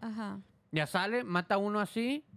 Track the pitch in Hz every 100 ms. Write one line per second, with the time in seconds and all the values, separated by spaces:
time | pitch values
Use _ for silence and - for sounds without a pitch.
0 | 226 220 208 196 - _ _ 156 151 190
1 | 190 240 220 175 175 202 202 208 202 220
2 | 233 294 -